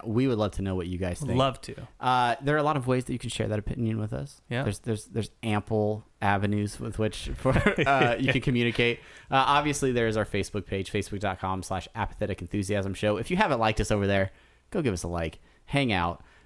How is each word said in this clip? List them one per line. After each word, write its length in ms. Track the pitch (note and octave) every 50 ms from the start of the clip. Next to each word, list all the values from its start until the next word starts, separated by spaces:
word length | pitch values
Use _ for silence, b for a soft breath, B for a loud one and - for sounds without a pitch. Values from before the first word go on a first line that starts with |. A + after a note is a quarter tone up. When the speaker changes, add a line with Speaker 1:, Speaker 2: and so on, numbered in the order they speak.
| -
Speaker 1:
we 240 | A#2 G#2+ A#2+ C3+ C3+
would 100 | A#2+ G#2+
love 140 | G#2+ G2+ -
to 100 | - G2
know 140 | G2 F#2
what 100 | F#2 E2+
you 100 | F2+ F2+
guys 220 | F2 F#2 F2+ F2 -
think. 160 | D3 B2+ A#2+
Speaker 2:
Love 260 | B2+ C3+ C3+ B2+ - -
to. 120 | - - - A#2+ - - -
Speaker 1:
Uh, 380 | B2+ B2+ B2+ B2 B2 A#2+ A2+ -
there 140 | C#3 C#3+ D3+
are 40 | D3+
a 40 | D3
lot 140 | D3 D3+
of 100 | C#3 A#2+
ways 200 | B2+ B2+ B2+ B2+
that 60 | - B2+
you 60 | A#2+
can 100 | - A#2
share 180 | - - A2+ G#2+
that 100 | G#2+ G#2+
opinion 400 | - - - B2+ A#2 A2 A2 A2
with 140 | G#2+ G#2+ B2
us. 280 | C3+ C#3+ C#3 - - _ -
Speaker 2:
Yeah. 140 | A#2+ B2 C#3
Speaker 1:
There's, 160 | G#2 G2 -
there's, 260 | - B2 A2 G2+ -
there's 240 | - - A#2 G2+ - - _ -
ample 640 | A2+ G#2+ G#2 - - A2+ G#2+ G#2 G#2+ G#2+ G#2+ - - _ _ G#2+
avenues 560 | G2+ G2+ G2 G2+ G2+ G#2 G#2 G#2 G2+ - -
with 220 | A#2+ A2+ G#2 A2
which 300 | A2 G#2 - - - - -
for, 140 | - - C3
Speaker 2:
<laughs> 360 | B2+ - - G#3 G3 - C#3+ C3+
Speaker 1:
uh, 260 | C#3 C3 B2 A#2+ A#2
you 140 | A#2+ C3+ C3 B2+
can 100 | C3 -
communicate. 580 | D3 B2+ A#2+ A#2+ A#2+ A#2 - A#2+ A#2+ A#2 - B B B B B B
Uh, 140 | - C3+ C3
obviously, 460 | B2 C#3+ D3 D3 D3 C#3+ - C#3 C3
there 160 | A#2+ A#2+ A#2
is 100 | A2+ G#2+
our 80 | A2 G2+
Facebook 400 | - - G2+ F#2 - - G#2 -
page, 260 | - G#2 G2 F#2+ - -
facebook 260 | G#2 F#2+ - G#2 G2
dot 220 | G#2 G2 F#2 -
com 240 | - F#2+ F#2+ F#2+ F#2
slash 240 | - F#2+ F2+ - - -
apathetic 440 | A2+ G2+ - - - G#2+ G2 F#2+ -
enthusiasm 540 | F2+ - - G#2 F#2+ G2 G#2 G2+ F#2+ G2 F#2+
show. 220 | - A2 G#2 G#2
If 120 | A2+ A#2+ -
you 80 | E3+
haven't 220 | C#3+ A3 F3 C3+ A2+
liked 220 | A2+ A2 G#2+ -
us 100 | G#2 -
over 160 | A2 G2+ G2+
there, 240 | G2 G2+ G2 F#2+ G2 b b b b b b b b
go 120 | - F#3+ D3+
give 100 | A#2 F#2
us 80 | F2 -
a 60 | F2
like. 320 | F2 E2+ E2 D#2+ - - b b b b b
Hang 280 | - - C#3+ C#3 A#2 G2+
out. 300 | F2+ E2+ F2 F2 - b b b b b